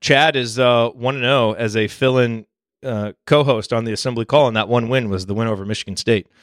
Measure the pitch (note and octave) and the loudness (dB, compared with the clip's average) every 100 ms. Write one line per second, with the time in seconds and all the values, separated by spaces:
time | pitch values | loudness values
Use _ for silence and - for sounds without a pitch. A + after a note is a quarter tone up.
0 | - C#3 D#3 C#3 A#2+ A2+ B2 A#2+ A#2 B2 | 2 4 4 2 -2 0 2 4 2 -2
1 | A#2+ C3+ B2 C3+ A2 G2+ A2+ A2 G#2+ - | -4 -2 0 2 2 0 -2 -2 -2 0
2 | C3 B2+ A#2+ A2+ G#2+ _ _ _ C3+ A2 | 0 2 2 -2 -12 _ _ _ -8 -6
3 | G#2 - - D3 C#3+ A2+ - A#2 A2+ G#2+ | -6 -8 0 2 4 0 -2 -4 -4 -4
4 | C3 A#2+ A2+ D3 C3+ A2 G2+ A#2+ A2+ C3 | -4 -4 0 2 2 0 0 0 0 -2
5 | A2+ F#2+ F#2 G2+ A2+ G2+ G2 G#2+ - F#2 | -2 -4 -4 -4 -2 -4 -6 -8 -8 -6
6 | - A2 - _ | 0 0 -2 _